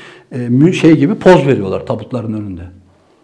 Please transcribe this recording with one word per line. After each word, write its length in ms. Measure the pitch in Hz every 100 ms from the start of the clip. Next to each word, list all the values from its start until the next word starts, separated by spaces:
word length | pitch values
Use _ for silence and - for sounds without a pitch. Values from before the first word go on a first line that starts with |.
| - - -
e, 60 | 127
mü-, 340 | 120 127 160
şey 240 | - 156 151
gibi 180 | 143
poz 320 | 220 190 175 139
veriyorlar 400 | 113 95 95 -
tabutların 460 | 110 113 123 110
önünde. 300 | 107 104 85 85 - _ _ _ _